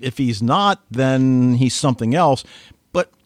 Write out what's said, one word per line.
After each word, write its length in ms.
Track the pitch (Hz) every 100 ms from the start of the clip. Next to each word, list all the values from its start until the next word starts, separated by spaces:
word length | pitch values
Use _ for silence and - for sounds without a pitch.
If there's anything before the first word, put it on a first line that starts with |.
If 160 | 131 -
he's 240 | 123 104
not, 380 | 117 175 202 190 _
then 640 | 117 131 131 131 127 123
he's 200 | 123 131
something 400 | - 143 120 113
else. 300 | 156 160 131 - - - _ _
But 200 | 175 - _